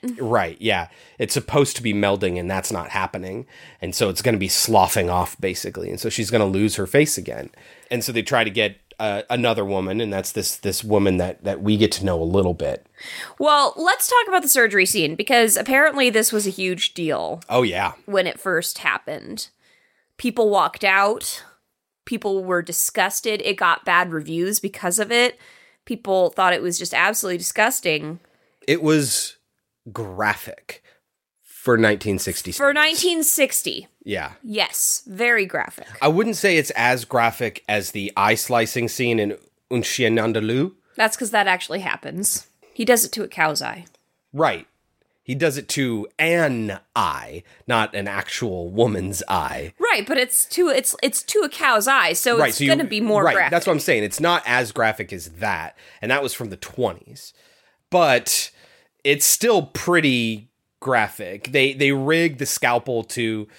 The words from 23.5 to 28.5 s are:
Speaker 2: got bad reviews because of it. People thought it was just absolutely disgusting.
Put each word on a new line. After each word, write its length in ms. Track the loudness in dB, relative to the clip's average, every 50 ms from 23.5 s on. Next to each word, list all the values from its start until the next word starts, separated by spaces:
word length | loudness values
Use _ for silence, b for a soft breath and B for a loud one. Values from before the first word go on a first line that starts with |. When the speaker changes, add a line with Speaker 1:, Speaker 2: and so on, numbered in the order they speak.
| -2
Speaker 2:
got 280 | 0 2 2 2 0 0
bad 260 | 2 2 2 2 2
reviews 480 | -2 -6 -6 -6 -4 -2 -2 -2 -2 -2
because 400 | -4 -6 -8 -6 -4 -2 -2 -2
of 140 | -2 0 2
it. 260 | 2 2 2 b b b b b b b b b b _
People 460 | -10 -10 -8 -2 0 2 4 4 2
thought 220 | 2 2 2 2 2
it 80 | 2
was 160 | 0 -2 -4
just 160 | -4 -4 -2 0
absolutely 460 | 2 2 2 2 0 -2 -4 -4 -4
disgusting. 800 | -4 -4 0 0 0 0 0 0 -2 -2 -2 -2 -4 -8 -12 -12 _ _ _ _ _ _